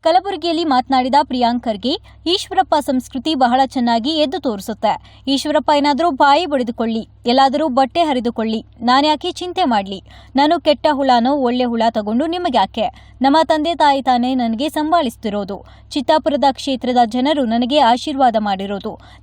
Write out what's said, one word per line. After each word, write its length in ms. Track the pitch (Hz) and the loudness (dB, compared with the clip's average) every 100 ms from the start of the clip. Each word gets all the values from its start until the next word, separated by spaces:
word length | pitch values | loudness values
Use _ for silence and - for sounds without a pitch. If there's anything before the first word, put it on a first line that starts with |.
ಕಲಬುರಗಿಯಲ್ಲಿ 600 | 330 359 392 370 339 320 | 0 0 0 -4 -4 -2
ಮಾತನಾಡಿದ 500 | 330 254 - 262 254 285 | 0 0 0 0 2 0
ಪ್ರಿಯಾಂಕ್ 420 | 302 254 233 240 | 0 0 0 -2
ಖರ್ಗೆ, 300 | 240 202 240 330 - - 311 | -4 -6 -4 -6 -8 -10 -4
ಈಶ್ವರಪ್ಪ 480 | 381 - 381 - 302 | -4 -2 -2 0 0
ಸಂಸ್ಕೃತಿ 540 | 285 254 - 269 311 | 0 -4 -4 -6 -4
ಬಹಳ 260 | 294 240 254 269 | 0 2 2 0
ಚೆನ್ನಾಗಿ 440 | 262 240 233 254 | 0 0 0 0
ಎದ್ದು 300 | 320 294 349 | -2 -2 -2
ತೋರಿಸುತ್ತೆ. 840 | 262 196 208 208 214 - - - 262 | -4 -6 -8 -4 -2 -2 -8 -10 -4
ಈಶ್ವರಪ್ಪ 420 | 269 311 302 - 294 | -2 0 0 2 2
ಏನಾದರೂ 340 | 294 277 349 | 2 2 0
ಬಾಯಿ 360 | 262 285 294 339 | 2 4 4 2
ಬಡಿದುಕೊಳ್ಳಿ, 600 | 277 240 233 226 226 180 _ 240 | -2 -4 -4 -4 -4 -8 _ 0
ಎಲ್ಲಾದರೂ 420 | 262 269 285 311 | 2 2 2 0
ಬಟ್ಟೆ 340 | 247 262 339 | 0 0 0
ಹರಿದುಕೊಳ್ಳಿ, 640 | 311 254 233 233 220 220 - - | 0 0 -2 -4 -4 -6 -8 -6
ನಾನ್ಯಾಕೆ 520 | 233 262 302 294 359 | 0 2 2 0 -4
ಚಿಂತೆ 320 | - 359 359 | -8 -6 -2
ಮಾಡ್ಲಿ? 380 | 302 214 196 190 - - - 269 | 0 0 -4 -10 -16 -20 -4 0
ನಾನು 240 | 302 339 | 2 2
ಕೆಟ್ಟ 260 | 311 294 311 | 0 2 0
ಹುಳನೋ 440 | 277 269 240 247 294 | 2 2 2 2 0
ಒಳ್ಳೆ 280 | 247 247 | 0 0
ಹುಳ 180 | 240 233 226 | -2 0 0
ತಗೊಂಡು 360 | 220 208 233 320 | -2 -2 -2 -2
ನಿಮಗ್ಯಾಕೆ? 600 | 359 349 240 196 233 202 - - - | -2 0 0 0 -2 -6 -6 -18 -2
ನಮ್ಮ 160 | 262 311 | 2 4
ತಂದೆ 300 | 320 311 320 | 2 0 -2
ತಾಯಿ 280 | 320 294 277 | 2 2 2
ತಾನೇ 320 | 262 247 247 | 0 0 0
ನನಗೆ 340 | 262 226 226 294 | -2 -2 -2 -4
ಸಂಭಾಳಿಸ್ತಿರೋದು. 960 | 311 302 339 254 - 214 208 196 196 - - - | -4 0 0 -2 -6 -6 -6 -6 -10 -14 -20 -10
ಚಿತ್ತಾಪುರದ 560 | 294 262 311 320 285 277 | -4 0 2 2 0 0
ಕ್ಷೇತ್ರದ 460 | - 277 254 254 247 | 0 -4 -4 0 0
ಜನರು 400 | 226 254 277 294 | 2 0 0 0
ನನಗೆ 340 | 226 233 247 294 | 0 -2 0 4
ಆಶೀರ್ವಾದ 580 | 233 240 311 277 254 214 | 4 2 0 0 2 2
ಮಾಡಿರೋದು. 600 | 208 190 196 196 214 - - - | -2 -4 -6 -8 -8 -12 -18 -4